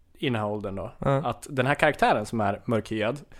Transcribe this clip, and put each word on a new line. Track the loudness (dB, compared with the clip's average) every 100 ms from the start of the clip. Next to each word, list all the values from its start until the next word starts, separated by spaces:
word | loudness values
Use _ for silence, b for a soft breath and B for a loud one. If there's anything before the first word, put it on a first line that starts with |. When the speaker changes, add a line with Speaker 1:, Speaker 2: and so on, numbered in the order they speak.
| _ -6
Speaker 1:
i | -2
den | 0
här | -2
åldern | -4 -6 -6
då, | -8 -4
Speaker 2:
Ja. | 0 2
Speaker 1:
att | 0 -6 -6
den | -2 0
här | 4
karaktären | 2 4 4 4 0
som | 0
är | 0 -2 0
mörkhyad | 0 0 -2 -2 -4 -10